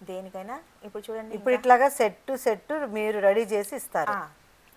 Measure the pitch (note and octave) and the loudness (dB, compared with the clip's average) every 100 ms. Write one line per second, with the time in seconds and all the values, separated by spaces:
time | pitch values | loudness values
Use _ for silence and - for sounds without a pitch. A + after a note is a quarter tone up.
0 | F#3+ F#3 F#3+ F#3+ G3 C4+ - _ G#3 G#3 | -12 -12 -10 -14 -12 -12 -14 _ -14 -14
1 | A3 A3 A3 G#3+ B3+ B3 B3 B3 C#4 C4+ | -10 -10 -8 -4 0 2 6 6 6 4
2 | A3 - - C4 B3 G3+ - D4+ C4+ G#3+ | 0 0 -8 -2 0 -2 -4 -6 -4 -4
3 | G#3+ G#3 G3 G#3 G#3+ G#3 G3+ C#4+ - F3+ | -2 2 4 4 2 -2 -2 -8 -6 -4
4 | D#3 G3+ D3+ - _ _ _ | -2 -4 -8 -16 _ _ _